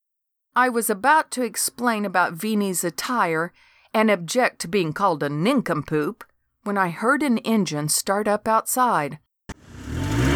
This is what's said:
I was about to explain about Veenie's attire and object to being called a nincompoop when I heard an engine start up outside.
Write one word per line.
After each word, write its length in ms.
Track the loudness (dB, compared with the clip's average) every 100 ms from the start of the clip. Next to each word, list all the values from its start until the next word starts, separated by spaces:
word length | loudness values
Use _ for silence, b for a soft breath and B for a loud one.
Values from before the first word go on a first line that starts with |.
| _ _ _ _ _ 0
I 140 | 2
was 200 | 2 0
about 400 | 0 4 4 2
to 120 | -4
explain 640 | -6 -4 -6 -2 -2 0 0
about 280 | 0 0
Veenie's 500 | -2 -2 0 0 -2
attire 680 | -4 -6 -4 -2 0 0 -4 b b b b
and 160 | 2 4
object 500 | 2 0 0 0 -2
to 80 | -2
being 260 | 0 0
called 280 | 0 0 2
a 80 | -2
nincompoop 960 | 0 2 2 0 -4 -2 -2 -2 -6 -20 _ _ _
when 140 | -4 -2
I 120 | -2
heard 340 | 0 0 2
an 140 | 2 0
engine 480 | 2 0 0 -2 -2
start 400 | -2 0 0 2
up 200 | 0 2
outside. 720 | 0 0 0 2 2 -2 -8 _ _ -18 -18 -16 -16 -8 -4 -2 0 2